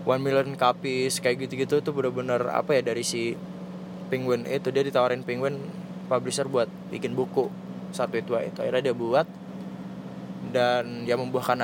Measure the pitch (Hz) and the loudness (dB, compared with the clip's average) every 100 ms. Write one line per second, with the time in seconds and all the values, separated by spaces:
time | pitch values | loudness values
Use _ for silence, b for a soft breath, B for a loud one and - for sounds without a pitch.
0 | - 131 139 135 135 135 123 123 139 127 | 2 2 4 2 2 4 4 4 0 0
1 | 131 131 127 123 131 131 131 147 147 143 | 0 2 0 0 -2 -2 2 2 2 0
2 | 127 123 127 123 123 - - 139 120 117 | 0 0 0 0 2 0 4 2 4 0
3 | 120 120 117 - - - - - - - | -2 -2 -2 -4 -8 -12 -10 -12 -12 -12
4 | - 131 127 120 120 135 135 131 139 135 | -4 -2 2 0 2 -2 2 2 2 4
5 | 123 123 123 123 135 143 135 - - - | 4 2 -2 -2 0 -2 -8 -10 -10 -10
6 | - 127 127 123 135 131 113 - - - | 0 0 0 -2 0 2 2 -2 -8 -6
7 | 123 123 127 - 117 - - - - - | -4 0 0 2 0 -2 -12 -10 -10 -2
8 | 123 117 - 113 - - 117 127 135 120 | 0 0 0 0 0 -2 0 2 2 0
9 | 113 127 170 - - - - - - - | 4 4 2 -4 -12 -10 -10 -10 -10 -10
10 | - - - - 123 123 123 123 120 120 | -12 -12 -10 -10 -4 2 4 4 0 -4
11 | 117 120 127 127 123 123 | 0 0 0 -2 2 2